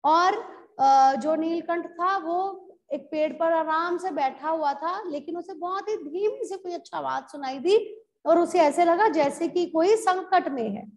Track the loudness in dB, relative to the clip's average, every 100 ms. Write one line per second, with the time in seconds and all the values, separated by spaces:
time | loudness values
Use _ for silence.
0 | 4 4 4 0 -8 -18 -20 0 4 6
1 | 6 4 -2 0 0 -4 -2 -4 -4 -4
2 | -2 -2 -2 -4 -4 -8 -18 -20 _ -10
3 | -6 -2 -2 0 0 0 0 -2 -2 -4
4 | -4 -2 -4 -4 -4 -2 -2 -4 -6 -6
5 | -6 -8 -8 -10 -10 -10 -8 -6 -6 -6
6 | -6 -4 -4 -4 -10 -8 -10 -10 -8 -8
7 | -4 -6 -8 -10 -8 -4 2 2 0 -16
8 | _ _ 2 4 4 4 4 4 4 4
9 | 4 4 0 0 -2 -2 0 2 4 4
10 | 4 0 2 2 2 -4 -4 -6 -12